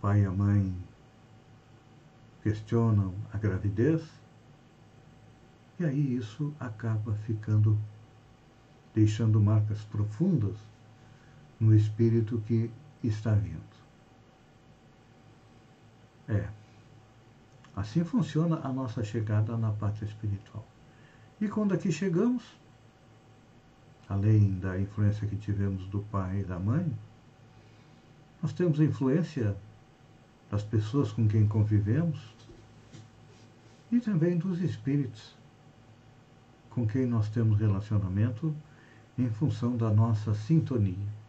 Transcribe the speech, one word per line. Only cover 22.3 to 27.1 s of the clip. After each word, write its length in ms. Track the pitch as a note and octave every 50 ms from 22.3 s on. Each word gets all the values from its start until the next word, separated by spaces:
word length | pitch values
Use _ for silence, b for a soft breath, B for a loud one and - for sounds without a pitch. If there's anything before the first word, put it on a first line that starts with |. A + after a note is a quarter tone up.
| B3+ A#3+ - - - - - - - - - - _ _ - - - - - - - - - _ - - _ - - - - - - - - -
além 500 | G2+ G2 G2 G#2+ A2 G#2+ G#2 F#2+ F#2+ F#2
da 200 | F2+ F#2+ F#2 F#2
influência 480 | G2 G2+ - G#2 G#2 G2+ G2+ - G#2+
que 100 | G#2 G#2
tivemos 500 | G#2 - - G2+ F#2+ G2 G2 G2 F#2 - -
do 120 | - G2+
pai 380 | G2+ - - G2 F#2+ F#2 F#2+ G2+
e 40 | F#2
da 140 | F2 F#2 F2
mãe, 340 | F#2+ G#2 B2 E3 F#3 D#3+ A2+ G#2 - -